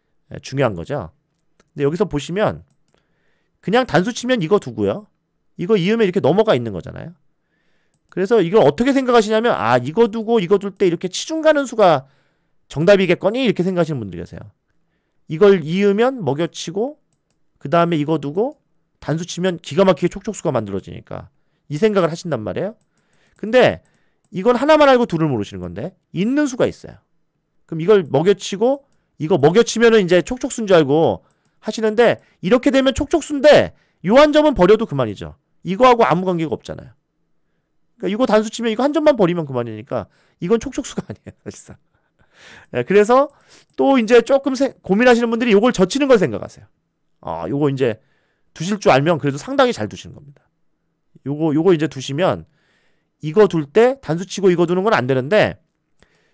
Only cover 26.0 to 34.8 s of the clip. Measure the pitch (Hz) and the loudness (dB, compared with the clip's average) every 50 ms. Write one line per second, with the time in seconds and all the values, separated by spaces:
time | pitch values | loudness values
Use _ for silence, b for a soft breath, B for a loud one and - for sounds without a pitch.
26 | _ _ - 151 190 226 262 294 302 277 247 240 160 104 - - - - - - | _ _ -6 -4 -4 -2 0 0 -2 -2 -2 -2 -2 -2 -2 -6 -14 -20 -20 -20
27 | _ _ _ _ _ _ _ _ _ _ _ _ _ _ 170 160 160 180 214 202 | _ _ _ _ _ _ _ _ _ _ _ _ _ _ -10 -4 0 2 2 2
28 | 175 127 127 143 160 190 202 - - - - 185 220 254 277 277 - _ _ _ | 2 0 -2 0 0 0 0 0 -4 -8 -6 -2 -2 -2 -2 -2 -6 _ _ _
29 | _ _ _ - - 156 190 151 127 233 269 226 226 - - 220 233 233 226 220 | _ _ _ -10 -4 -2 0 2 2 4 4 4 2 2 0 2 4 4 4 4
30 | 190 170 180 180 175 - 254 254 - 262 - - 226 196 190 170 156 131 143 156 | 4 4 2 2 2 0 -4 -8 -8 -8 -8 -6 0 2 4 4 4 4 2 2
31 | 165 127 98 80 - _ _ _ _ _ _ _ - - 214 - 220 214 214 208 | 2 2 0 -2 -6 _ _ _ _ _ _ _ -12 -10 -6 -4 -2 -2 2 2
32 | 240 208 135 b b b b b - 185 226 254 - 285 226 269 262 269 262 - | 2 2 2 b b b b b -2 0 0 2 2 2 2 2 2 0 0 -2
33 | 302 - - 330 - - 302 277 262 302 277 160 104 82 - _ _ _ _ _ | -2 -2 -2 -2 -2 -4 -2 2 6 6 6 6 6 2 -4 _ _ _ _ _
34 | - 170 220 269 302 302 294 302 302 302 269 196 180 180 214 208 | -2 2 4 6 6 6 4 4 2 2 2 4 4 4 4 4